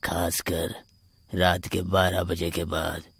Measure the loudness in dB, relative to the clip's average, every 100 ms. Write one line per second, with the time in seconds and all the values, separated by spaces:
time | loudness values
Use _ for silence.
0 | -2 0 0 -2 -2 -2 -2 -6 -16 _
1 | _ _ _ 2 4 2 -2 -4 2 4
2 | 4 2 0 -2 -2 -2 -2 -2 -2 -6
3 | -10